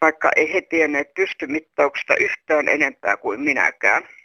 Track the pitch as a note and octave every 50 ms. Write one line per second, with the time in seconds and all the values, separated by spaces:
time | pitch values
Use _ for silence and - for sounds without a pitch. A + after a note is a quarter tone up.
0 | D#3+ D#3+ D#3+ - - - - - D#3 D3+ F3 F3+ F3+ _ E3 D#3+ D#3 D3 C#3+ C#3
1 | C#3 - _ - F#3+ - - - E3 C3+ D3 D#3 - _ _ - D3 C#3+ - -
2 | - - - - - - - - _ - D#3 D3 - - - D3+ D3 C#3 B2+ _
3 | - G2 G2+ - - A#2+ G2 A#2+ D3 D3+ C3+ A#2+ F2 D#2+ - _ - G2 A2 D#3+
4 | - - - -